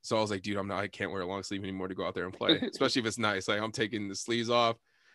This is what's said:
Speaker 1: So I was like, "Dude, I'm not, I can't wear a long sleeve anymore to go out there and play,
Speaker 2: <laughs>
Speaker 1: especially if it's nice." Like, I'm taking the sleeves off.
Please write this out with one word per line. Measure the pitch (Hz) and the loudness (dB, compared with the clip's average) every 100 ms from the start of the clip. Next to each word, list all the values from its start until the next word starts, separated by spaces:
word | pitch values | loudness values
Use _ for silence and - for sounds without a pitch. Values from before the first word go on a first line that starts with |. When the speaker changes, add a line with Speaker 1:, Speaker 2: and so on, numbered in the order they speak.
Speaker 1:
So | - 113 | 2 2
I | |
was | 107 | 2
like, | 98 | 0
"Dude, | 101 101 | -2 -2
I'm | 98 | -2
not, | 95 | -2
I | 101 | -2
can't | - 98 | -2 -4
wear | 95 | -2
a | 90 | -2
long | 98 | -4
sleeve | 95 101 | -4 -4
anymore | 98 95 92 | -4 -4 -4
to | 92 | -2
go | 90 | -4
out | |
there | 92 87 | -2 -6
and | |
play, | - 101 - | -2 2 2
Speaker 2:
<laughs> | 233 | 2
Speaker 1:
especially | - 135 135 | 2 2 4
if | 110 | 0
it's | 104 | 2
nice." | 107 98 95 | 2 2 0
Like, | 104 | 0
I'm | 110 | 0
taking | 107 110 104 101 | 0 -2 -2 -4
the | 98 | -6
sleeves | - 117 117 | -2 0 4
off. | 120 117 113 _ _ _ | 4 4 2 _ _ _